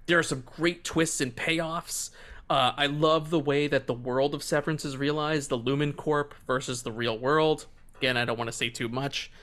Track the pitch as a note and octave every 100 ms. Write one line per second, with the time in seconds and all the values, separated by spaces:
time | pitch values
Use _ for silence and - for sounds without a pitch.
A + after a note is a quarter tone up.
0 | - E3+ D#3 C3+ - - E3+ F3 - E3
1 | D#3+ - C3 A#2+ - E3 E3 D#3+ - -
2 | - - - - - C#3+ B2 C#3+ C#3+ D3
3 | D#3 D#3+ D3+ E3 C#3+ C#3+ D3 C#3 - A#2+
4 | B2+ B2+ C#3+ - - D3+ E3 D#3 D3+ C3+
5 | C#3 D3+ D3+ D#3 C#3 B2+ B2 C#3 D3 C#3+
6 | D#3 D3 C#3+ - - B2+ B2+ A#2+ A#2+ A2+
7 | A#2 A2 B2+ D#3 D#3 D3+ - - - -
8 | C3 B2 A#2+ A#2 A#2 - A#2+ - A#2 B2
9 | C#3 - - -